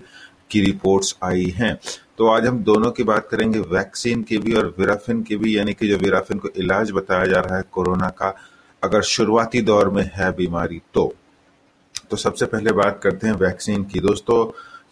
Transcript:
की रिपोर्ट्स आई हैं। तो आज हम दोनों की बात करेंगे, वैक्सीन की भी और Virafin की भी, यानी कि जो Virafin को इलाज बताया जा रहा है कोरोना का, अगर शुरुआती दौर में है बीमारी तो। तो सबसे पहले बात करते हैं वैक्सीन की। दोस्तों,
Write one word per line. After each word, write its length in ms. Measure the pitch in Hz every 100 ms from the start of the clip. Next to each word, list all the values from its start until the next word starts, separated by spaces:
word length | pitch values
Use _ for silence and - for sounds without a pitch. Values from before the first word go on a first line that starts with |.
| - - - _ _
की 100 | 107
रिपोर्ट्स 540 | 98 98 95 98 95 -
आई 220 | 92 92 90
हैं। 340 | 87 110 - - - _ -
तो 100 | 113
आज 180 | 110 117
हम 180 | 127
दोनों 280 | 104 107 120
की 120 | 120
बात 240 | 110 107 -
करेंगे, 280 | 110 110 110
वैक्सीन 640 | 85 92 98 - 120 117
की 140 | 107 110
भी 160 | 104
और 220 | 113 98 -
Virafin 480 | 95 101 - 117 110
की 80 | 107
भी, 220 | 110 107
यानी 160 | 104
कि 140 | 101 107
जो 100 | 98
Virafin 420 | 95 95 - 101
को 100 | - -
इलाज 340 | 90 95 107
बताया 340 | 98 95 92 92
जा 140 | 92
रहा 180 | 90 92
है 60 | 92
कोरोना 380 | - 90 90 90
का, 260 | - 98 - - _ _ _
अगर 180 | 98 104
शुरुआती 600 | 98 - 107 113 113 123
दौर 280 | 110 104 101
में 220 | 95 -
है 220 | 98 92 90
बीमारी 460 | 87 85 87 82 -
तो। 220 | 117 85 - _ _ _ _ _ _ _ - -
तो 60 | 107
सबसे 280 | - - 123
पहले 260 | 110 107
बात 280 | 98 101 98
करते 240 | 101 90 110
हैं 60 |
वैक्सीन 500 | 101 92 92 - 101
की। 160 | 98 92
दोस्तों, 580 | 92 101 - 117 113 - - - _